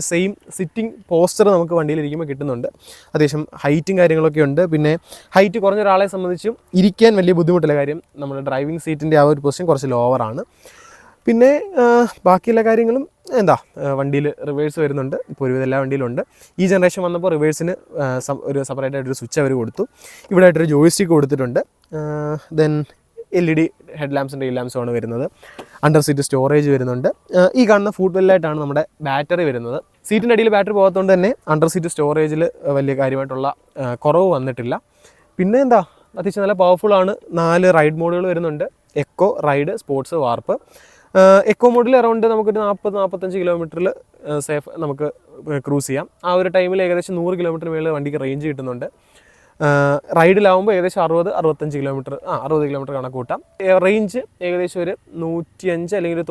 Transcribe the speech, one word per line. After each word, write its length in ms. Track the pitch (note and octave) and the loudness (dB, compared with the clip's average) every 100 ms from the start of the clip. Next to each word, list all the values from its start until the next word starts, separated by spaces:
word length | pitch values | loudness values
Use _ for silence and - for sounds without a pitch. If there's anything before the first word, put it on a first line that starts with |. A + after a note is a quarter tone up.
| - | 2
സെയിം 200 | F3 F#3+ G3+ - - | -2 -2 -6 -12 -10
സിറ്റിംഗ് 340 | F3 - A3+ - - | -8 -6 -8 -8 -2
പോസ്ചർ 380 | E3 F3 - G#3 F#3 | 0 2 2 4 2
നമുക്ക് 200 | E3+ E3+ | 2 0
വണ്ടിയിലിരിക്കുമ്പോൾ 480 | D3+ D#3 D3 D3+ D#3 | 0 -2 -4 -6 -8
കിട്ടുന്നുണ്ട്. 380 | C#3 C#3+ A#2+ - - - - _ | -8 -6 -6 -8 -12 -20 -20 _
അത്യാവശ്യം 300 | D3+ D3 D3+ D3+ - | 0 0 0 -8 -6
ഹൈറ്റും 340 | C#3+ D#3 D#3 F#3+ | -2 0 0 2
കാര്യങ്ങളൊക്കെ 400 | E3+ D#3+ D#3+ D3+ C#3+ | 4 4 0 2 0
ഉണ്ട്. 140 | C#3+ F3+ | 0 0
പിന്നെ 200 | D#3 D3+ E3 - - - F#3+ | 2 0 -2 -6 -20 0 2
ഹൈറ്റ് 240 | G3+ G#3+ | 2 2
കുറഞ്ഞ 180 | G3 G#3 G3+ | 0 2 2
ഒരാളെ 200 | F#3+ G3 | 2 2
സംബന്ധിച്ചും 420 | F#3+ F3+ F3+ G#3+ A#3+ _ F#3 | -2 -4 -4 -6 -8 _ 2
ഇരിക്കാൻ 300 | G3 - A3+ G#3 | 2 4 4 6
വലിയ 120 | F3 F3 | 4 4
ബുദ്ധിമുട്ടില്ല. 360 | E3 F3+ D3+ D3 | 2 2 2 0
കാര്യം 180 | C#3 D#3 - - | -2 -6 -12 -12
നമ്മുടെ 220 | C#3+ C3+ C#3 | -10 -8 -6
ഡ്രൈവിംഗ് 360 | C3+ D3 E3 D#3+ | -4 -4 -6 -6
സീറ്റിൻ്റെ 320 | D3+ D#3 D3+ | -6 2 4
ആ 20 | C#3+ | 4
ഒരു 100 | D3+ C#3+ | 4 -2
പൊസിഷൻ 200 | C#3 F3 | -2 0
കുറച്ച് 180 | C#3 C#3 A#2+ | 0 0 0
ലോവർ 260 | A#2+ B2+ A2 | 0 0 -2
ആണ്. 140 | C3 A#3 _ - - - - _ _ - | -8 -12 _ -20 -20 -20 -20 _ _ 0
പിന്നെ, 240 | A3+ B3+ D4 G4+ E4+ | 4 4 4 0 0
ആ, 20 | A#3+ A#3+ A#3+ - F#3 | 4 4 2 0 2
ബാക്കിയുള്ള 360 | F#3 - A3+ A3 | 2 2 0 2
കാര്യങ്ങളും 360 | A3 A3+ B3+ C#4 _ G#4+ C4 | 2 2 -2 -4 _ -6 0
എന്താ, 140 | F3+ C3 - - | 2 2 -2 -8
ആ, 100 | C#3+ C3+ | -4 -4
വണ്ടിയിൽ 280 | C#3 C#3+ D3 - D3 | -2 -2 -2 -6 -8
റിവേഴ്സ് 300 | C#3+ D3+ D#3 | -4 -4 -2
വരുന്നുണ്ട്. 320 | D3 C#3 C3+ F#3 - | -2 -2 -6 -8 -10
ഇപ്പോൾ 140 | - | -6
ഒരുവിധം 200 | C3+ C3 C3 | -4 -2 -2
എല്ലാ 120 | C3+ | -2
വണ്ടിയിലും 240 | C3+ C#3 B2 | -2 -2 -4
ഉണ്ട്. 120 | B2 A#3 _ - - | -6 -8 _ -12 -2
ഈ 20 | F#3 | 0
ജനറേഷൻ 300 | F#3+ F3+ G3 F3 | 2 2 0 -4
വന്നപ്പോൾ 240 | F3 F3+ | -2 -2
റിവേഴ്സിന്, 400 | D#3 D#3 D3+ E3+ F#3 _ D#3+ | 0 0 0 -4 -8 _ -6
ആ, 40 | C3+ B2+ - | -4 -4 -6
സം-, 160 | C#3 - | -6 -4
ഒരു 80 | C#3 C3+ | -4 -6
സെപ്പറേറ്റ് 280 | C3+ C3 C#3 | -6 -6 -6
ആയിട്ടൊരു 200 | B2+ C3+ | -6 -8
സ്വിച്ച് 180 | A#2+ D#3 | -6 -2
അവർ 100 | C#3 C3 | 0 0
കൊടുത്തു. 220 | A2+ - A3+ _ - - - | -4 -6 -8 _ -20 -20 -2
ഇവിടെ 120 | F#3 F#3 | 4 6
ആയിട്ടൊരു 220 | D#3+ E3 | 6 2
ജോയിസ്റ്റിക്ക് 400 | C#3+ E3 - F3+ | 4 4 2 2
കൊടുത്തിട്ടുണ്ട്. 460 | D#3 C#3 C#3 B2 C#3 - _ _ D#3 | 2 2 0 -2 -4 -6 _ _ -10
ആ, 40 | D3+ D3+ D3+ D3+ - D#3+ | -8 -6 -6 -8 -4 0
then 160 | D3+ D3+ C#3+ _ _ - - F3+ | 0 0 -4 _ _ -20 -6 -2
എൽ 100 | E3+ | 0
ഇ 20 | D#3+ | 2
ഡി 40 | D#3+ - - D3+ | 0 -4 -18 -10
ഹെഡ് 140 | C#3+ C#3 | -6 -4
ലാമ്പ്സും 240 | C3+ C#3 | -4 -6
ടെയിൽ 120 | C3 B2+ | -4 -4
ലാമ്പ്സും 220 | B2 B2+ | -6 -6
ആണ് 80 | A#2+ A#2+ | -4 -4
വരുന്നത്. 280 | A2+ A#2 D3 - - - - - | -4 -6 -6 -10 -20 -20 -20 -2
അണ്ടർ 160 | D3+ D#3 D3 | 2 2 2
സീറ്റ് 200 | C#3+ C#3 | -2 -2
സ്റ്റോറേജ് 420 | C3+ C3+ D3 C#3+ | 0 2 2 2
വരുന്നുണ്ട്. 340 | C#3 B2+ B2 E3+ - - F3+ | 0 0 -4 -4 -6 -2 2
ആ, 100 | F3+ | 4
ഈ 100 | B3+ A3 | 4 4
കാണുന്ന 200 | G#3 G3+ G3 | 4 2 -2
ഫുട് 180 | F#3 F#3 | 0 2
വെല്ലായിട്ടാണ് 380 | F#3+ F#3 D#3 D3+ | 4 4 2 -4
നമ്മുടെ 200 | C#3+ C#3+ D#3 - D3 | -2 -2 -4 -6 -4
ബാറ്ററി 360 | C#3 D3+ F3 D#3+ | -4 -2 -2 -2
വരുന്നത്. 300 | B2 A#2 C#3 - _ - | -4 -6 -8 -10 _ -4
സീറ്റിൻ്റെ 260 | A3 A#3 A3 | 0 2 2
അടിയിൽ 160 | A3+ G#3 | 2 2
ബാറ്ററി 200 | G3 G3+ | 0 2
പോകാത്തതുകൊണ്ട് 320 | F#3+ F#3 F#3+ F#3 | 2 2 2 2
തന്നെ 180 | F#3+ - - | 2 -2 -2
അണ്ടർ 140 | D#3 E3 | 0 0
സീറ്റ് 180 | F#3 E3 | 0 -4
സ്റ്റോറേജിൽ 500 | - D3 D3+ D#3 D#3 E3+ - - C#3 | -2 -2 0 0 0 -2 -4 -4 -2
വലിയ 180 | C#3 C3+ | 0 -2
കാര്യമായിട്ടുള്ള, 460 | C3+ C3+ C3+ C3 C3+ - _ - | -2 -2 -6 -6 -6 -8 _ -10
ആ, 120 | B2+ B2 D3+ | -8 -4 0
കുറവ് 240 | D#3+ F#3+ D#3+ | 2 2 0
വന്നിട്ടില്ല. 400 | C3 B2 A#2+ E3+ - _ _ _ _ - | -4 -6 -6 -8 -10 _ _ _ _ -4
പിന്നെ 220 | F#3 B3 C4+ | 0 2 4
എന്താ, 160 | A3+ E3 _ _ - | 2 2 _ _ -8
അത്യാവശ്യം 260 | F#3 G3+ G3 | -6 -2 -2
നല്ല 100 | G3 | 2
പവർഫുൾ 300 | F3+ F3+ G#3+ G3 | 4 4 4 4
ആണ്. 120 | F#3+ G#3+ - E3+ | 2 -2 -6 -2
നാല് 260 | E3 F3 F#3 E3 | 2 4 4 6
റൈഡ് 220 | D3+ D#3 | 4 2
മോഡുകൾ 240 | E3+ F3 F#3 | -2 -2 -2
വരുന്നുണ്ട്: 340 | E3+ E3+ D3+ F#3 - _ D3 | -2 -4 -6 -8 -10 _ -6
എക്കോ, 260 | C#3 - F#3+ - D3 | -4 0 0 0 0
റൈഡ്, 260 | C#3+ D3+ A3 | 0 -2 -6
സ്പോർട്സ്, 340 | - C3+ B2+ E3 B2+ | -6 -6 -4 -2 -2
വാർപ്പ്. 300 | A2+ - G3 _ - - _ _ F#3+ | -2 -4 -6 _ -20 -20 _ _ 4
ആ, 20 | F#3+ G3 G3+ | 8 6 4
എക്കോ 160 | G#3 A#3+ | 2 4
മോഡിൽ 200 | A#3+ A#3+ C4 | 4 4 4
around 260 | A#3 A3+ A3+ | 4 2 0
നമുക്കൊരു 300 | A3 G#3+ G#3 | 0 -2 -2
നാൽപത്, 320 | G#3 G3+ G#3+ G3 | -2 -2 -4 -2
നാൽപത്തഞ്ച് 360 | F#3+ F#3 F#3+ F#3+ | -2 -4 -6 -4
കിലോമീറ്ററിൽ, 460 | F3 E3+ E3 E3 F#3 - _ _ - | -2 -2 -4 -4 -4 -4 _ _ -8
ആ, 100 | D3 C#3 | -6 -4
സേഫ് 240 | D3 - - | -6 -6 -8
നമുക്ക് 260 | D3+ C#3 D3+ - _ - D#3 C#3+ C3 | -8 -4 -6 -8 _ -16 -8 -6 -2
ക്രൂസ് 200 | C#3+ C3+ | -2 -2
ചെയ്യാം. 180 | C3+ F3+ _ F3 | -6 -8 _ -2
ആ 20 | F3+ | 0
ഒരു 80 | F#3 F#3 | 2 0
ടൈമിൽ 260 | F3+ F#3+ F3+ | 0 0 0
ഏകദേശം 280 | F3 F3 F3 | -2 -2 -4
നൂറ് 140 | F3 F#3 | -4 -2
കിലോമീറ്ററിന് 340 | E3+ D#3+ E3 | -4 -4 -6
മേളിൽ 180 | D#3+ D#3+ D3+ | -4 -4 -4
വണ്ടിക്ക് 240 | C#3+ D3 | -4 -6
റേഞ്ച് 220 | C3+ C#3 D#3 | -6 -6 -6
കിട്ടുന്നുണ്ട്. 360 | C#3 C3 B2 D#3+ - _ _ _ _ _ - D3 | -6 -8 -8 -10 -14 _ _ _ _ _ -4 0
ആ, 20 | C#3+ C#3+ C#3+ - E3+ | 2 2 0 0 4
റൈഡിലാവുമ്പോൾ 540 | E3+ F#3+ G3 F#3 G3+ F#3+ | 4 6 4 4 2 0
ഏകദേശം 260 | F3+ G3 | 0 0
അറുപത്, 260 | E3 E3 F3 - | 0 0 -2 -2
അറുപത്തഞ്ച് 360 | D#3+ D3+ D3+ C#3+ | -2 -2 -6 -6
കിലോമീറ്റർ, 340 | C#3 C3+ C3 C#3 - | -6 -6 -8 -12 -8
ആ, 60 | D3 | -6
അറുപത് 200 | C3 D#3 D3 | -2 -2 -2
കിലോമീറ്റർ 240 | C#3 C#3 C#3 | -4 -8 -8
കണക്ക് 200 | B2+ B2+ | -8 -8
കൂട്ടാം. 240 | B2 F#3 - - | -8 -8 -10 -4
ഏ, 160 | F#3+ F#3 F#3 | 2 4 4
റേഞ്ച് 360 | G#3+ G#3 B3 - - F3+ | 2 0 -6 -10 -8 -4
ഏകദേശം 340 | F3+ F3+ F#3 | -4 -4 -4
ഒരു 100 | E3+ - _ E3 | -6 -6 _ -8
നൂറ്റിയഞ്ച് 720 | E3 E3+ E3 - F#3 E3+ E3+ G3+ | -6 -6 -8 -8 -4 -4 -4 -4
അല്ലെങ്കിൽ 220 | E3+ E3+ | -2 -4
ഒരു 60 | E3 | -4